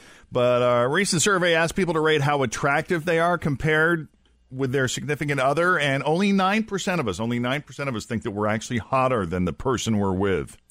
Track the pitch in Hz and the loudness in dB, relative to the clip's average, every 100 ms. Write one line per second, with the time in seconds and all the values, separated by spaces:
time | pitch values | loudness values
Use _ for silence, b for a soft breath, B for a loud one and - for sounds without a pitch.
0 | B B B 123 123 123 123 120 123 160 | B B B 0 2 4 2 2 2 0
1 | 202 170 208 190 180 165 165 - 175 160 | 0 0 2 2 2 2 0 0 -2 2
2 | 156 156 143 147 127 - 147 143 156 175 | 2 2 2 0 0 -2 0 0 0 -2
3 | 165 165 170 175 175 135 160 156 160 170 | 0 2 2 0 -2 -2 0 2 2 0
4 | 151 _ _ _ - 131 135 139 127 - | -4 _ _ _ -14 -6 -2 0 0 -2
5 | 127 147 151 139 131 147 175 175 143 135 | -6 -4 -2 0 2 2 2 2 0 0
6 | 135 165 202 196 185 214 220 196 202 180 | 0 2 2 2 2 0 -2 -4 -2 -2
7 | 120 90 113 120 123 139 - 135 139 110 | -2 -2 -2 -2 -2 -4 -6 -10 -6 -6
8 | - 113 117 101 107 110 - 123 - 135 | -4 -6 -4 -2 -2 -2 -4 -6 -2 0
9 | 131 123 90 90 90 73 131 120 117 107 | 2 0 0 0 -2 -2 -2 -2 0 0
10 | 98 92 101 87 67 - _ | 0 2 0 0 -4 -12 _